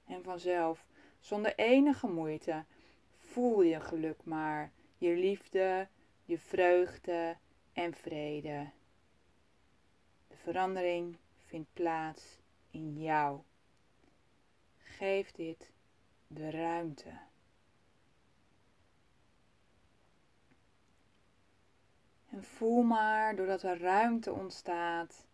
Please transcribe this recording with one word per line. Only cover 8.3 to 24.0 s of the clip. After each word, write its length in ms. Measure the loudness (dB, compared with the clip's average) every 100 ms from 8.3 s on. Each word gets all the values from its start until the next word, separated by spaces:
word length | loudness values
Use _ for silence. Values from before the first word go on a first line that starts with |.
| -6 -6 -8 -8 -14 _ _ _ _ _ _ _ _ _ _ _ _ _ _ -20
De 80 | -12
verandering 800 | -6 -2 -2 0 0 -2 -4 -10 _ _
vindt 360 | -16 -14 -12
plaats 640 | -4 -2 -2 -4 -10 -18 -20 _ _ _
in 320 | -12 -10 -6
jou. 380 | 0 0 0 -2 -12 _ _ _ _ _ _ _ _ _ _ _ _ _
Geef 560 | -20 -8 -2 0 -2
dit 400 | -8 -10 -10 -16 _ _ _ _ _ -20
de 240 | -12 -8
ruimte. 680 | -4 -4 -4 -6 -10 -16 -20 -20 _ _ _ _ _ _ _ _ _ _ _ _ _ _ _ _ _ _ _ _ _ _ _ _ _ _ _ _ _ _ _ _ _ _ _ _ _ _ _ _ _ _ _ _ _ _ _ _ _ _
En 140 | -14
voel 380 | -14 -2 2 6
maar, 540 | 6 4 2 2 0 0
doordat 260 | -2 -2
er 160 | -2 -2
ruimte 540 | 2 4